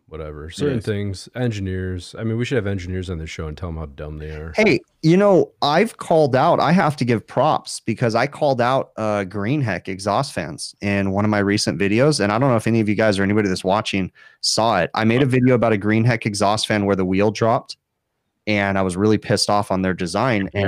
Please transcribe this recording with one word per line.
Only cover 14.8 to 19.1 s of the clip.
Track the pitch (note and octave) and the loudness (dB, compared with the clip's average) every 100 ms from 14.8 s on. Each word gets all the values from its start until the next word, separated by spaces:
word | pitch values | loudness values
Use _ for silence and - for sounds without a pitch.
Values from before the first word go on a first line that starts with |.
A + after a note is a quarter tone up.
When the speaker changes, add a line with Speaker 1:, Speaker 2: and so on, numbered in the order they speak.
| E2 | 0
Speaker 3:
I | - | 0
made | A2+ A#2+ | 2 4
a | C#3 | 2
video | B2+ B2+ B2 | 4 4 4
about | A#2 | 2
a | G#2+ | 0
Green | G#2 A2 | 2 2
Heck | B2 A2+ | 2 0
exhaust | A#2 G2+ G2+ G#2+ - | -2 0 0 0 0
fan | G#2+ G2+ | 0 2
where | |
the | F#2+ | 0
wheel | F#2 F#2+ G#2+ | 0 2 2
dropped, | G#2 A2+ A#2+ - - _ _ _ _ _ _ - | 2 0 0 -2 -20 _ _ _ _ _ _ -2
and | G#2 G2 G2 | 0 2 0
I | |
was | F#2+ F2+ | 0 2
really | G#2+ | 2